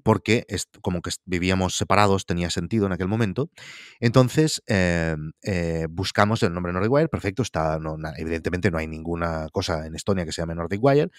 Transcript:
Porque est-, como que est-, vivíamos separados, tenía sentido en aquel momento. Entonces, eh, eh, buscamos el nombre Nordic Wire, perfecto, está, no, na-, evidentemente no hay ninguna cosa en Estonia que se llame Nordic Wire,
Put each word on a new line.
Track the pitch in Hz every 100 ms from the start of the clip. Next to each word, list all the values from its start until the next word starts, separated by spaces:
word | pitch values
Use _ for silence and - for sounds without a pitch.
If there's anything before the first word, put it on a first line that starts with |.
Porque | - 107 - 113 -
est-, | 95 - -
como | - 87
que | 85
est-, | - -
vivíamos | 87 90 92 92 -
separados, | - 98 104 98 -
tenía | 87 87
sentido | - 87 113 98
en |
aquel | 87 92
momento. | 110 110 87 151 - - - - -
Entonces, | 117 131 127 - 156 - -
eh, | 104 90 85 82 78 78 -
eh, | - 90 85 82 80
buscamos | 82 95 - 104 107
el | 104
nombre | 85 87
Nordic | 90 107
Wire, | 139 165
perfecto, | 98 101 95
está, | 113 82 80 80
no, | 78 78
na-, | 78 69
evidentemente | 80 82 80 87 92
no | 80
hay | 80
ninguna | 80 80 85 85 80 76
cosa | 98 92 80 80
en | 82
Estonia | - 95 80
que |
se | 76
llame | 82 85
Nordic | 82 101
Wire, | 135 143 170